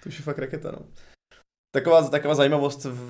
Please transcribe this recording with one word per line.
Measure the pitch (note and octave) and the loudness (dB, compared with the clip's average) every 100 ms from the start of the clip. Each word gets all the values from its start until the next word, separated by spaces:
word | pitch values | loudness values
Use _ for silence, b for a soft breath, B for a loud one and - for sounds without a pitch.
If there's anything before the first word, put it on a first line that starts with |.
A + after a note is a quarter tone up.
to | - | -18
už | - | -14
je | D3 | -10
fakt | C#3+ | -10
raketa, | C3+ D3+ - | -10 -10 -12
no. | - - - B B _ B _ _ _ C3+ | -14 -18 -20 B B _ B _ _ _ -2
Taková, | E3+ E3 - | 4 6 6
taková | D3 D3 D3 | 0 0 2
zajímavost | C#3 D3 C#3 C#3 C3+ | 4 2 0 -4 -10
v | B2 | -10